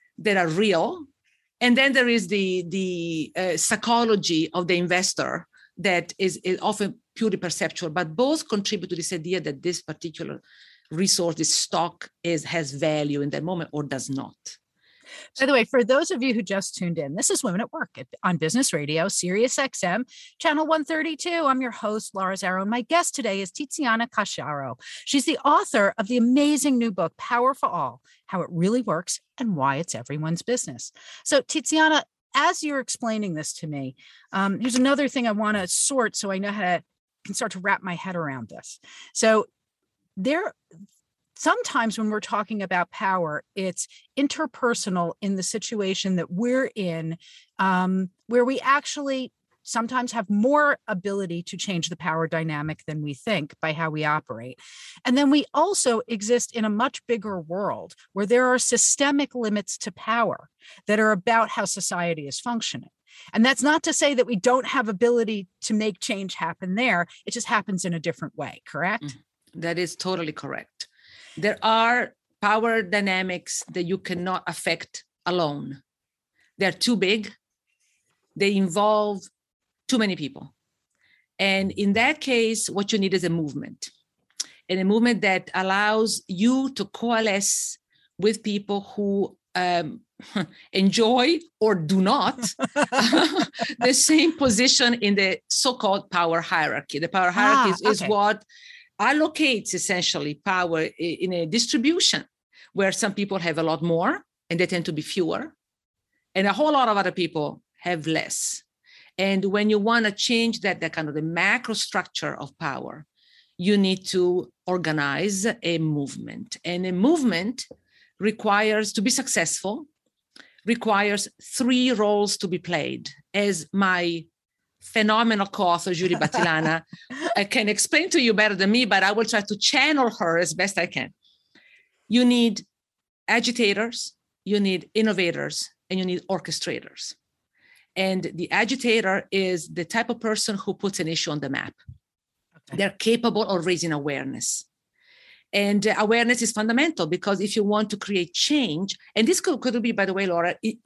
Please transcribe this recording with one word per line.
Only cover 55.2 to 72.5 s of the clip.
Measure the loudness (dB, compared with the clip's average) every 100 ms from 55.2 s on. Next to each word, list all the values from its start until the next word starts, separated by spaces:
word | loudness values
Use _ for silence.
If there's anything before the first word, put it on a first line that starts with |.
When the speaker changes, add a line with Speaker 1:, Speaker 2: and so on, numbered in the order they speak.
| 6
Speaker 2:
we | 4 2
also | 0 2 2 2 0 -2
exist | -4 0 0 0 -4
in |
a | -2
much | 0 -2 -4 -4
bigger | -4 -4 -8
world | -6 -4 -4 -4 -10 -18 _
where | -4 2
there | 4 4
are | 2
systemic | 2 2 2 4 4 2 0
limits | -2 -2 -2 -4 -8
to | -10
power | -10 -2 0 0 -2 -10 _ -20 -12 0
that | 2
are | 4
about | 2 4 4 2
how | 0 -4
society | -4 -4 -2 -2 -2 -6
is | -8
functioning. | -4 -4 -4 -8 -12 _ _ -20 -4
And | 4
that's | 4 6
not | 4 2
to | 2
say | 2 2
that | 4 2
we | 2
don't | 4 2 2
have | -2 -2
ability | 2 2 2 0 -2 -8 _
to | -2
make | 0 0 -4
change | -6 -6 -6
happen | -6 -6 -6 -4
there. | 0 2 0 -2 -8 -10
It |
just | -8 -2
happens | -2 0 -4
in | -2
a | -4
different | -4 -6 -10 -10
way, | -10 -12 -12
correct? | -6 -4 -4
Speaker 1:
Mm, | -8 -14 _ _ _ -10
that | -6 -4
is | -4
totally | -6 -6 -4 -6
correct. | -8 -10 -12 -14 -18 -18 _ -20 -20 -18 -4
There | -2 0
are | 2 4 4 2 -2 _ _ -4
power | 0